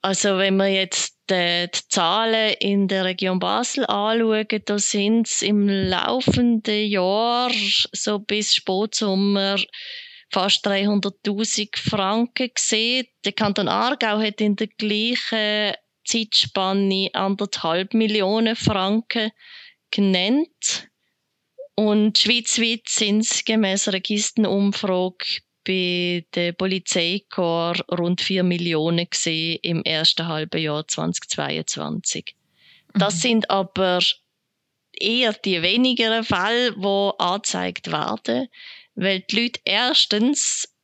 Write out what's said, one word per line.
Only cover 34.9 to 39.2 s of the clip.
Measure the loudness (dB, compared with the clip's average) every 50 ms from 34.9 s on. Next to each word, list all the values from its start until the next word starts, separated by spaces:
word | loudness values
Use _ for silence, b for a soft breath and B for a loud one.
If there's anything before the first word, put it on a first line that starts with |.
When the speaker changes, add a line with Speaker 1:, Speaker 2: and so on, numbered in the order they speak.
Speaker 1:
eher | -10 -4 -2 -2 0 2 0 0
die | -2 -2 -2 -2 -2 0
wenigeren | 0 0 2 2 2 2 2 0 0 0 0 0 0
Fälle, | -2 -2 0 0 0 0 0 0 -2 -2
die | -2 -2 0 0 2 0 0 0 _
angezeigt | 0 0 0 -2 -4 -4 -4 -2 -4 -4 -6 -8 -8 -6 -4
werden, | -4 -2 -2 -4 -6 _ -2 -2 -2 -2 -6 B B B B B B B B B
weil | -4 -2 -2 -2 -2